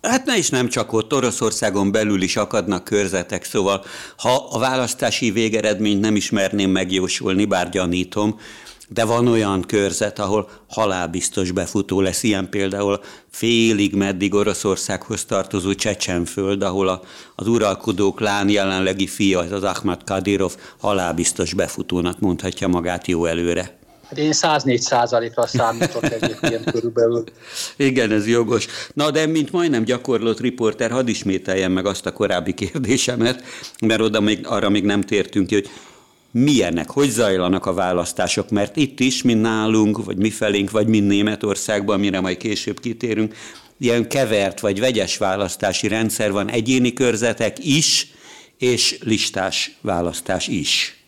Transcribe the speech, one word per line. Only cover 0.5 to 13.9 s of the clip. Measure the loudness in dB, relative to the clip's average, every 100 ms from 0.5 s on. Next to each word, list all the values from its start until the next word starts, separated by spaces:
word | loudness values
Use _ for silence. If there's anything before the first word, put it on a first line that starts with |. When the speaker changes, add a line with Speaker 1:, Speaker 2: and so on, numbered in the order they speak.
Speaker 1:
nem | 0 0
csak | -2 0
ott, | -2 0
Oroszországon | 0 0 0 -2 0 0 2 2
belül | 2 2 2
is | 0 0
akadnak | 0 0 0 -4
körzetek, | 0 0 2 -2 -4 -8
szóval | -4 0 0 0 -4 -16 -16 -4
ha | 0 0 0
a | -2
választási | 0 0 -2 -2 -2 0 0
végeredményt | 2 0 2 0 0 2 2
nem | 2 2
is | 0
merném | 0 0 2 2
megjósolni, | 2 2 0 0 -2 0 0
bár | 2 0 0
gyanítom, | 0 0 0 -2 -2 -2 -2 -12 -20 -20 -20 -8
de | -2
van | 2 4 4
olyan | 4 2 0
körzet, | 0 2 2 0 -4 -2
ahol | 0 0 -2 -14 _
halálbiztos | -2 0 0 -2 -4 -4 -2 -2
befutó | -2 -2 -2 0 0
lesz, | 0 0
ilyen | 0 0 -2
például | -2 -2 -2 -2 -2 -6 -20 _
félig | -4 0 4 4 4 2